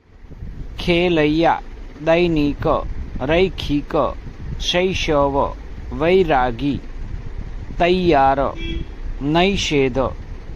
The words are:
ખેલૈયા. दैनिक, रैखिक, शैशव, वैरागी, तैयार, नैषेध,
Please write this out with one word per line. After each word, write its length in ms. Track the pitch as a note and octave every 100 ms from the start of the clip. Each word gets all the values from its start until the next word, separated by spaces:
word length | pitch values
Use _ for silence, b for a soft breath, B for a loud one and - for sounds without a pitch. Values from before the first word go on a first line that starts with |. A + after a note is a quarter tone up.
| _ - - - - - -
ખેલૈયા. 880 | - - E3+ F3+ E3 D3+ D#3 E3 A#2+ - - - -
दैनिक, 840 | D#3 E3 F3 D#3 D3 C3+ D#3+ B2 - - - -
रैखिक, 920 | C3+ E3 F#3+ - - D3 - D#3+ B2 - - - - -
शैशव, 920 | - F3+ F#3 F3 - D3 C#3+ C#3 G#2+ - - - -
वैरागी, 840 | B2 D#3+ F#3+ E3+ C#3 B2+ A#2 C#3+ B2+ - - - - - - - - - -
तैयार, 760 | F3 F#3 F3 D3 C3+ C3+ B2+ - - - - - - -
नैषेध, 760 | C#3 D#3+ F#3 G3+ - D3 C3+ B2+ B2 - - - -